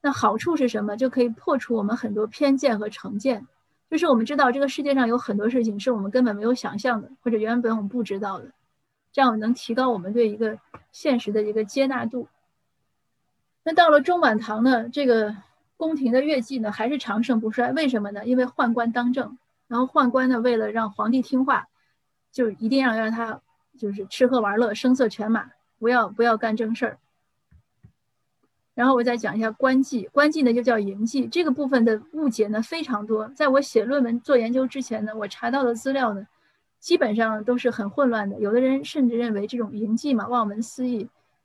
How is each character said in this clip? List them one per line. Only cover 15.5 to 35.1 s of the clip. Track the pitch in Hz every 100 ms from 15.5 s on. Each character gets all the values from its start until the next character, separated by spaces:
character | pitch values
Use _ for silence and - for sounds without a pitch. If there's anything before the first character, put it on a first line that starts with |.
| _ _ _
宫 | 320 302
廷 | 262
的 | 247
乐 | 294 285
伎 | 226 269
呢， | 214
还 | 208 226
是 | 285
长 | - 214
盛 | 233 226
不 | 220
衰。 | 220 247
为 | 277 294
什 | 240
么 | 208
呢？ | 202 220
因 | 254
为 | 247
宦 | - 247
官 | 233 233
当 | 233 240
政， | 254 - 254 _ _ _
然 | 240
后 | 254
宦 | 311 254
官 | 254 254
呢， | 247
为 | 247 226
了 | 214
让 | 220 220
皇 | 202 214
帝 | 262
听 | - 262
话， | 269 240 - _ _ _ _ _ _
就 | - 233
一 | 196 220
定 | 269
要 | 262 226
让 | 220
他 | 226 226 - _ _ _ _
就 | 208
是 | 202 196
吃 | - 247
喝 | 254
玩 | 208 208
乐、 | 233 214
声 | 254 254
色 | 233
犬 | - 214
马， | 226 - _ _ _
不 | 226
要， | 247 208
不 | 220
要 | 233 220
干 | 226 220
正 | 220 226
事 | 226
儿。 | - _ _ _ _ _ _ _ _ - _ _ _ _ _ _ _ _ -
然 | 247
后 |
我 | 254
再 | 240 240
讲 | 220 202
一 |
下 | 220
官 | 220 262 262
妓， | 269 247 190
官 | 277 302
妓 | 311
呢 | 247
就 | 233
叫 | 240 226
营 | 196 196 220
妓。 | 277 226
这 | 330 320
个 |
部 | 269 269
分 | 262 226
的 | 220 -
误 | 302 294
解 | 226 208
呢 | 214
非 | 226 330
常 | 302 208 214
多， | 214 220
在 | 277 294
我 | 269
写 | 277 226 214
论 | 285
文 | 233 240
做 | - 262
研 | 226
究 | 247 262
之 | 269
前 | 247 220
呢， | 214